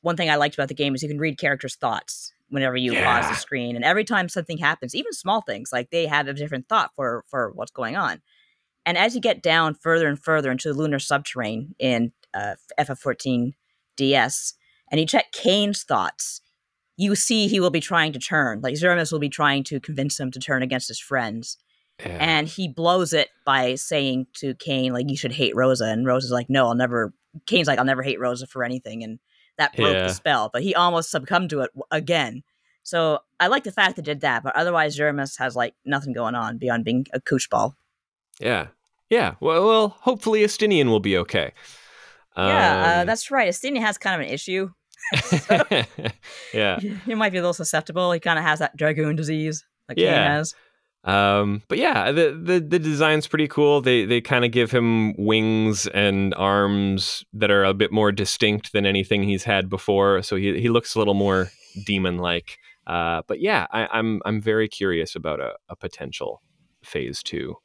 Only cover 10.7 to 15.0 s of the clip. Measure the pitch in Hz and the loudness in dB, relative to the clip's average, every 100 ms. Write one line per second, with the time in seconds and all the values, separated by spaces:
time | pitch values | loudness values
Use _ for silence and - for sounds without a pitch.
10.7 | 139 156 139 - 143 143 127 110 110 143 | -2 -2 -2 0 -2 -2 -6 -6 -6 -10
11.7 | - 131 120 117 _ _ - 104 98 _ | -4 0 2 0 _ _ -8 -8 -10 _
12.7 | - 143 135 143 120 135 123 123 - _ | -4 -4 -4 -6 -4 -2 0 -2 -6 _
13.7 | _ _ - 135 139 120 - - - _ | _ _ -2 2 4 2 -2 -8 -12 _
14.7 | _ _ 151 | _ _ -2